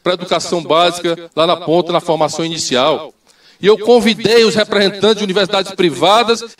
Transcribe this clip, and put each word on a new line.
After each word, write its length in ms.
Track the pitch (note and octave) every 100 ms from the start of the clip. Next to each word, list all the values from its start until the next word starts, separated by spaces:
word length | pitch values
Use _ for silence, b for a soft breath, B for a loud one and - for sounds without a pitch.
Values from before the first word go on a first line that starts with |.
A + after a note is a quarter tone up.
para 80 | F3
a 40 | F3+
educação 460 | F3+ F3 - F3+
básica, 680 | D#3 D#3 F3 F3 F3 E3+ E3
lá 140 | - E3
na 80 | E3+
ponta, 380 | E3+ E3 E3+
na 80 | E3+
formação 420 | - D#3 D3+ D3+
inicial. 680 | E3 E3 - B2 C#3+ D3 D3+ - b b b b
E 60 | G3
eu 140 | G#3+
convidei 640 | G#3+ A#3+ G#3+ G#3 G#3 A#3
os 100 | A3+
representantes 640 | G3+ G#3+ G3+ G3+ G3+ G3 G#3+
de 60 |
universidades 480 | G#3+ F#3 F#3+ G3+ F#3+
privadas 840 | F#3+ F3+ C3 E3 G#3+ A3+ A3+ A#3 -